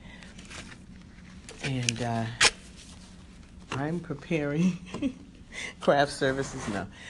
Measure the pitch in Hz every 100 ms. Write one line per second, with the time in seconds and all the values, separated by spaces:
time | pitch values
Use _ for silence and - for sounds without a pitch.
0 | - - - - - - - - - -
1 | - - - - - - 143 131 117 113
2 | 120 113 117 117 - - - - - -
3 | - - - - - - - 131 151 170
4 | 165 139 - 165 147 151 180 - - -
5 | 285 - - - - - - - - 139
6 | 143 - 135 135 135 131 117 98 92 -
7 | -